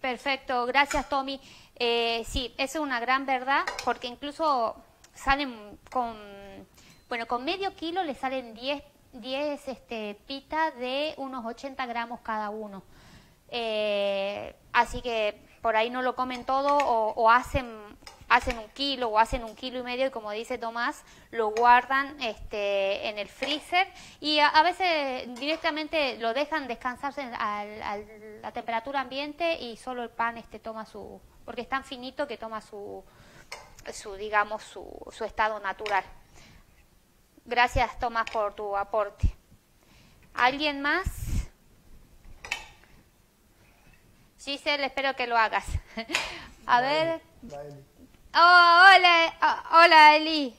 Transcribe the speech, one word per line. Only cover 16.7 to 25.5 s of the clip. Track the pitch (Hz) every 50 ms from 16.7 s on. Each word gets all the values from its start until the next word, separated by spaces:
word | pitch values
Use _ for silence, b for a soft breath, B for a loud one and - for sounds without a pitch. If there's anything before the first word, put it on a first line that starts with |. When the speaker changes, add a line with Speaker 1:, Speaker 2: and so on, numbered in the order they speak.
| 285
Speaker 1:
o, | 294 285 262 240 226 220 214 -
o | - 233 220
hacen, | 226 247 254 - - 285 254 240 226 214 208 208 208 - - - - - - -
hacen | 226 247 - 262 240 233
un | 220 208
kilo | - - 277 277 277 247 247 233
o | 208 214
hacen | 226 226 - 254 233
un | 220 214
kilo | - - 254 247 254
y | 247
medio | 247 247 247 262 269
y, |
como | 262 233 214 208
dice | 208 214 233 - 254 233
Tomás, | 233 226 226 233 233 262 302 - - B B B B B
lo | - 226 226 214
guardan, | 214 220 240 240 240 247 247 247 269 269 277 277 294 294
este, | 262 233 208 - - - - 214 202 202 202 196 196 196 202 - - 226
en | 214 208
el | 202 196
freezer | - - 262 262 294 302 - - - 359 392 381 B B B B B B
y | - 294 302 294
a, | 294 294
a | - 311 311
veces | 339 349 - 381 359 330 311 285 269 254 254 - 233 247 233
directamente | 262 285